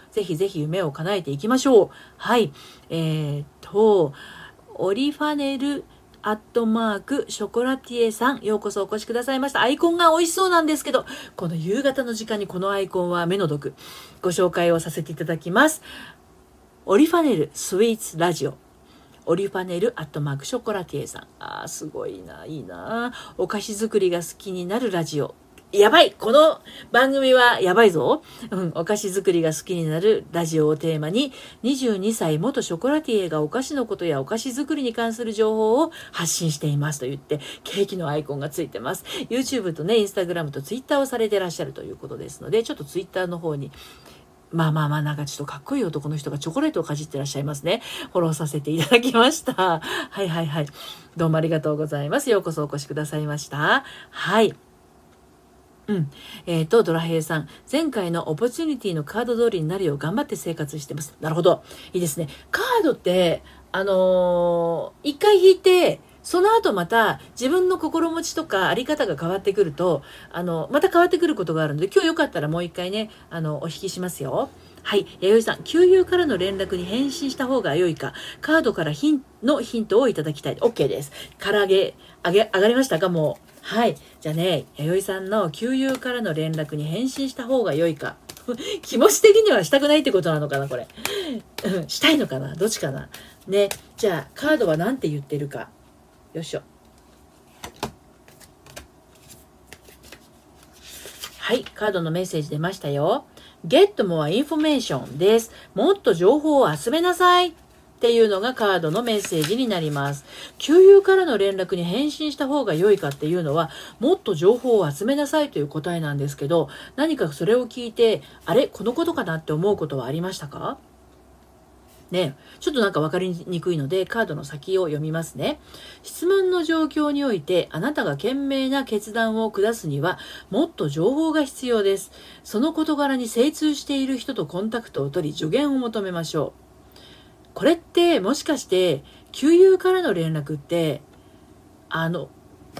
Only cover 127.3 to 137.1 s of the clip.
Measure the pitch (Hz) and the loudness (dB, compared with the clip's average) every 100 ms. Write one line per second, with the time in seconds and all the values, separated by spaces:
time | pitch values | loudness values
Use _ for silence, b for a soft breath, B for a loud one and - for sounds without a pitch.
127.3 | 190 143 180 - 156 240 302 196 143 208 | -2 0 0 0 -2 -4 -2 -2 -2 -4
128.3 | 269 277 269 262 277 262 208 220 220 226 | -2 -2 -2 0 -2 -2 -4 -4 -2 -2
129.3 | 220 220 208 208 226 165 139 170 - B | 0 -2 0 0 0 -4 -2 -2 -4 B
130.3 | B B 208 339 - 160 151 190 277 320 | B B -2 -2 -2 -4 0 0 2 0
131.3 | 311 277 - 254 226 196 196 - B B | 0 -2 -4 -2 0 2 0 -4 B B
132.3 | B - 208 302 320 311 294 285 262 226 | B -6 -2 0 0 -2 0 0 0 -2
133.3 | 233 277 - 311 285 - 277 262 254 254 | 2 2 2 -2 -2 -4 -2 -2 -4 -6
134.3 | 220 147 180 220 240 - - 139 175 151 | -6 -6 -4 -4 -6 -8 -6 -4 -2 -4
135.3 | 143 156 226 294 269 240 220 190 170 160 | -4 -2 0 0 0 -2 -4 -4 -6 -4
136.3 | 160 131 - - - - B B | -4 -4 -8 -20 -20 -20 B B